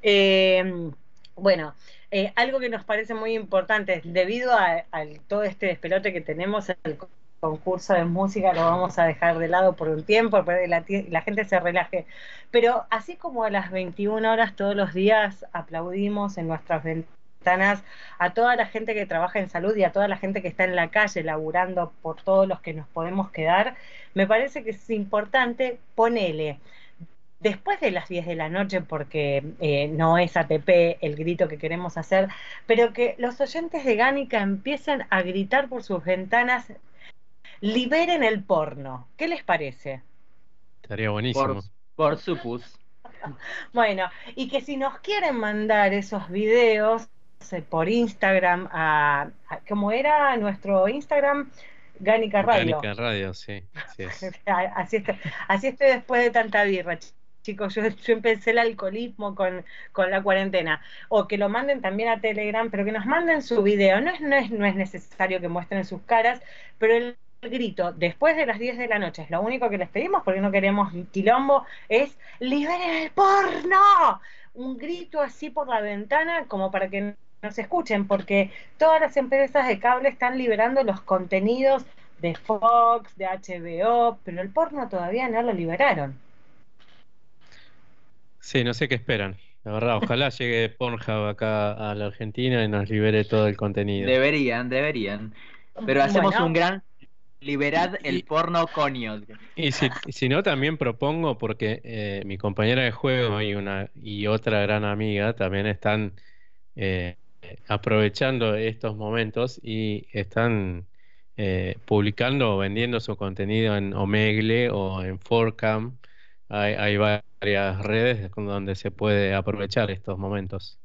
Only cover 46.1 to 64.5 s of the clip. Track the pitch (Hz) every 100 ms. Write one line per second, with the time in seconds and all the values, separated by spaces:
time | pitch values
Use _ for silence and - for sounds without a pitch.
46.1 | 202 170 185 214 233 233 214 214 226 220
47.1 | - - - - 180 160 165 160 233 233
48.1 | - 196 190 180 175 185 165 160 151 147
49.1 | 143 147 - - 160 - 208 202 226 285
50.1 | 302 285 247 208 196 - 196 190 269 285
51.1 | 294 277 285 277 - - - - - 196
52.1 | 226 214 202 196 220 165 123 107 101 120
53.1 | 104 95 92 - 101 95 - - - 95
54.1 | - 190 185 - 185 185 - 185 214 196
55.1 | 196 156 - - 196 262 262 277 254 -
56.1 | 247 240 240 220 208 208 190 170 165 -
57.1 | - - - - 196 202 196 214 220 -
58.1 | 226 226 220 214 233 233 214 190 202 240
59.1 | 240 208 196 190 185 180 - - - 185
60.1 | 196 196 190 196 190 165 156 - - -
61.1 | 220 196 208 202 220 277 277 190 196 233
62.1 | 226 220 208 214 214 226 208 202 220 202
63.1 | 311 339 311 262 233 202 208 196 190 294
64.1 | 359 294 277 220